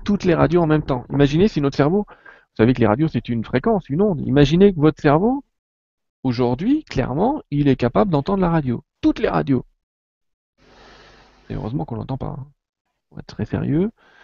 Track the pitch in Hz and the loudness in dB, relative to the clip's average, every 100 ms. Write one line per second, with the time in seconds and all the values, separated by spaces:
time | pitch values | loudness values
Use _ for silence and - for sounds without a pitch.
0 | - 202 185 151 151 175 160 156 147 127 | -2 -2 0 2 2 2 2 0 0 -4
1 | - 139 143 156 208 - 139 - 139 202 | -2 0 2 2 0 0 -2 0 0 0
2 | 202 - - - _ - 113 123 110 120 | -4 -12 -20 -20 _ 0 2 4 2 2
3 | 156 160 - 117 104 127 226 208 - 151 | 0 -2 -4 -6 -4 -2 0 -2 -2 -2
4 | 208 143 123 135 143 170 202 170 151 - | 0 -2 0 4 4 6 4 4 2 2
5 | 151 151 220 277 - _ _ _ _ _ | 2 2 2 -2 -6 _ _ _ _ _
6 | _ _ 135 120 123 127 214 302 - 131 | _ _ -4 0 0 0 0 0 -2 -4
7 | 117 139 233 302 - 143 143 127 120 196 | -2 0 -2 -2 -4 0 2 2 0 0
8 | 208 147 147 196 180 165 135 117 - _ | 0 0 -2 0 0 0 -2 -4 -8 _
9 | 311 294 214 160 151 131 - _ _ _ | -2 0 -2 -2 0 -2 -4 _ _ _
10 | _ _ _ _ _ _ _ - - - | _ _ _ _ _ _ _ -20 -20 -20
11 | - - _ _ - 107 101 131 160 110 | -20 -20 _ _ -14 -10 -8 -8 -8 -10
12 | 107 135 50 - 139 _ _ _ _ _ | -8 -8 -10 -12 -16 _ _ _ _ _
13 | _ - - - 107 98 117 151 208 - | _ -20 -16 -10 -6 -4 -2 -2 -2 -6
14 | _ _ | _ _